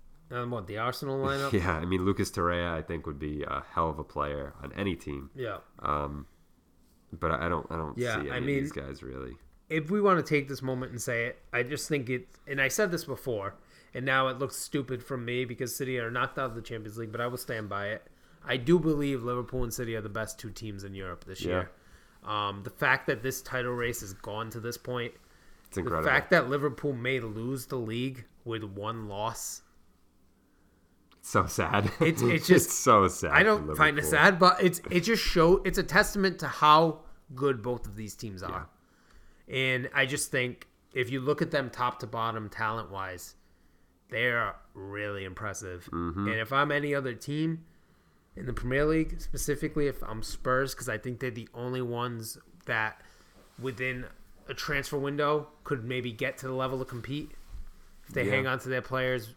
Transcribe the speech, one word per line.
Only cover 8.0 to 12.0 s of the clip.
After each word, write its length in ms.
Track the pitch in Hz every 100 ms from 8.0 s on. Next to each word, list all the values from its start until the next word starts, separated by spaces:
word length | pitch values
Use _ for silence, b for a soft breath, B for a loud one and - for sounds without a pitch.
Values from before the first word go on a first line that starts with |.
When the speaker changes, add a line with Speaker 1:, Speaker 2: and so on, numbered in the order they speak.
| 120
Speaker 2:
see 60 | 107
any 80 | 73
Speaker 1:
I 60 | 127
Speaker 2:
of 80 |
Speaker 1:
mean, 160 | 139 139
Speaker 2:
these 100 | 143
guys, 300 | 104 69 69
really. 300 | - 65 64 - - - _
Speaker 1:
if 200 | 160 151
we 100 | 208
wanna 220 | 202 175
take 240 | 131 151 135
this 140 | 131
moment 300 | 131 127 127
and 80 | 120
say 220 | - 117 120
it, 120 | - -
I 120 | 123
just 240 | 123 143 -
think 200 | 147